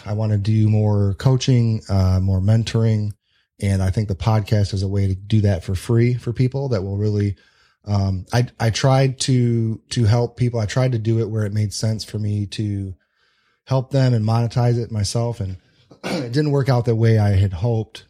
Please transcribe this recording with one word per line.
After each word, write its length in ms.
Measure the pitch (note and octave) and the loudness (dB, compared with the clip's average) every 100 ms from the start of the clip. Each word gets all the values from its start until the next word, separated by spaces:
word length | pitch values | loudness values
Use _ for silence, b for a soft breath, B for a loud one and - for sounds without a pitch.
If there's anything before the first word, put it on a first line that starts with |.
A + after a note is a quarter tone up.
| G2 | -8
I 60 | |
wanna 240 | G#2 G#2+ G#2 | -4 0 0
do 300 | G2 A2 G#2+ | 2 2 4
more 440 | G#2+ G#2+ G#2 G2+ F#2 | 4 2 2 0 0
coaching, 680 | C3+ C3 - B2 A2+ A2 - | 2 2 2 2 2 -2 0
uh, 300 | G2 F#2 F#2 | 2 2 2
more 180 | F#2+ F#2 | 2 0
mentoring. 720 | G2 A2+ G#2+ A2+ A2+ G#2+ G#2 - _ _ _ - | 2 2 2 0 2 0 -2 -8 _ _ _ -6
And 200 | G2+ F#2+ | -2 0
I 80 | F#2+ | 0
think 160 | A2 G#2 | 0 -2
the 80 | F#2 | -2
podcast 580 | - A2 G2+ G#2+ F#2+ | 0 0 2 0 0
is 80 | G2 | -2
a 40 | F#2+ | -2
way 200 | G2+ G2 | 0 -2
to 80 | F#2+ | -2
do 260 | G2+ G#2+ | 0 2
that 220 | G2+ F2+ | 2 0
for 120 | - F2+ | -4 -6
free 400 | - A#2 A#2+ B2 | 0 2 2 0
for 180 | - | -4
people 360 | A2+ B2+ C3+ C#3 | -2 -2 -2 -4
that 120 | A2 | -4
will 140 | G2 G2 | -4 -2
really, 380 | G#2+ G#2 G2+ G2 b b b b - | 0 0 -2 -4 b b b b -4
um, 400 | G2+ G2 F#2+ - | -2 0 -4 -2
I, 140 | A#2+ B2 - | -2 -2 -2
I 100 | A2+ | -2
tried 480 | - C3+ C3 C3+ B2+ | 0 2 2 2 -2
to, 600 | - B2+ A#2+ A#2 A2+ A2 - | 0 2 2 0 -2 -4 -6
to 140 | - G#2+ | 0 2
help 320 | A#2+ A#2+ - | 2 0 -2
people. 220 | B2 A#2 | -4 -2
I 60 | G#2 | -2
tried 280 | C3 C3 | 0 0
to 60 | A#2 | 0
do 200 | G#2+ A2+ | 0 -2
it 100 | G#2+ | -2
where 160 | A2 G#2 | -4 -2
it 80 | |
made 200 | G#2+ G#2 | -2 -4
sense 300 | - A2 A2 | -2 -4 -4
for 140 | - G#2+ | -6 -6
me 260 | G#2 G#2 G2+ | -4 -4 -4
to 480 | - G#2 G2+ F#2+ F#2 _ _ _ _ _ _ - | -4 -4 -4 -6 -12 _ _ _ _ _ _ -4
help 260 | C3 B2 | -2 0
them 220 | C3+ C3 | 0 2
and 120 | A#2 G#2+ | 2 2
monetize 520 | A2+ A#2 B2 A#2+ A#2+ | 0 0 0 2 0
it 140 | A2+ | -2
myself. 480 | A2 G2 A#2 A#2 A2+ | -4 -2 -2 -4 -4
And 160 | F#2+ F#2 b b b - | -8 -10 b b b -14
<clears throat> 40 | |
It 280 | - F3 B2 | -8 -6 -2
didn't 200 | C3+ D3+ | -2 0
work 180 | C#3 B2+ | 0 2
out 160 | B2 A#2 | 0 2
the 100 | A2+ | 2
way 240 | A2+ A2+ | 4 4
I 120 | G#2 F#2+ | 4 2
had 180 | G2+ | 2
hoped. 520 | F2 A#2+ A2+ A2 - | 0 -2 -2 -6 -14